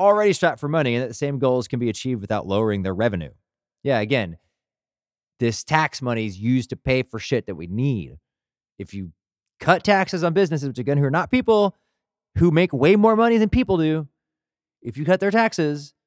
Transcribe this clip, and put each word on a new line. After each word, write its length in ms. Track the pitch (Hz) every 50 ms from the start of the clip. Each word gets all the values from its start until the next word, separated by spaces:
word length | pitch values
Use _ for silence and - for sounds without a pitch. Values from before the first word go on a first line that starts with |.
already 320 | 190 202 208 208 214 208 170
strap 260 | - - 165 131 -
for 100 | - 147
money 280 | 151 165 143 123 117
and 80 | 120 131
that 40 | 117
the 60 | 107
same 240 | - 143 143 139 131
goals 300 | 135 131 127 127 117 -
can 100 | - 120
be 100 | 120 117
achieved 320 | 104 - - 131 127 107
without 280 | 98 - 107 101 - 92
lowering 340 | 95 104 113 110 104 98 90
their 120 | 95 92
revenue. 380 | 90 110 120 98 90 78 71 - _ _ _ _ _ _ _ _ _ -
Yeah, 160 | 139 131 113
again, 380 | 107 107 139 127 104 85 82 - _ _ _ _ _ _ _ _ _ _ _ _ _ _ _ _ _ _ _ -
this 240 | 117 117 107 - -
tax 400 | - 156 156 156 147 - - 135
money 240 | 123 120 113 110
is 120 | 107 92 95
used 320 | 104 120 127 131 120 -
to 60 | 101
pay 280 | - - 135 127 131 127
for 160 | - - 110
shit 260 | - - 139 117 92
that 80 | - 95
we 140 | 76 85 85
need. 500 | 92 113 131 143 127 101 76 65 60 73 _ _ _ _ _ _ _ _ _ _ _ -
If 160 | 98 - -
you 180 | 101 95 85 - _ _ _ _ _ _ _ _ -
cut 240 | - 156 180 175 -
taxes 400 | 208 202 190 185 - - 175 165
on 80 | 170 160
businesses, 360 | 190 196 156 160 147 139 139
which 100 | 123 -
again, 200 | - - 143 143
who 60 | 143
are 60 | 135
not 200 | 139 170 175 -
people, 460 | - 254 - 226 220 208 202 190 - _ _ _ _ _ _ _ _ _ _ _ - -
who 120 | 165 175
make 220 | 151 160 185 180 -
way 240 | 131 131 165 202
more 180 | 208 208 226 220
money 220 | 220 226 233 233
than 120 | 220 220 208
people 280 | - 254 254 - 190
do, 320 | 170 160 156 156 160 151 - _ _ _ _ _ _ _ _ _ _ _ _ _ _
if 160 | - 117 107
you 80 | 135 151
cut 160 | 156 185 185
their 100 | 190 202
taxes, 640 | 196 226 226 220 - - 160 147 147 147 147 - _ _ _